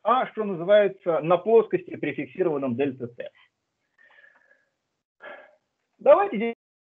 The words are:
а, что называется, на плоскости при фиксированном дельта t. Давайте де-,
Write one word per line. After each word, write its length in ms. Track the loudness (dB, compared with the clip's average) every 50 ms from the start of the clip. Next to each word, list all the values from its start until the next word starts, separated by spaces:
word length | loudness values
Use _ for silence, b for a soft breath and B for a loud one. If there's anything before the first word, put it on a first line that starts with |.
а, 240 | -2 0 0 0 0 -4
что 160 | -6 -6 -6
называется, 760 | -6 -6 -4 2 4 6 6 6 4 0 -4 _ -2 -2 0
на 160 | 2 2 2 2
плоскости 580 | 4 4 4 4 4 4 -2 -4 -4 -10 -10
при 160 | -8 -6 -6
фиксированном 640 | -6 -6 -10 -8 -6 -4 -2 -2 -2 -2 -2 -4 -2
дельта 320 | -2 -2 -4 -4 -6 -12 -12
t. 220 | -12 -14 -16 -16 b b b b _ _ _ _ _ _ _ _ b b b b b b b b b b b b b b b b b _ _ _ _ _ _ _ _ B B B B B B B B B _ _ _ _ _ _ _ _
Давайте 400 | 2 2 4 4 2 -4 -6 -6
де-, 160 | -8 -8 -8 -12 _ _ _ _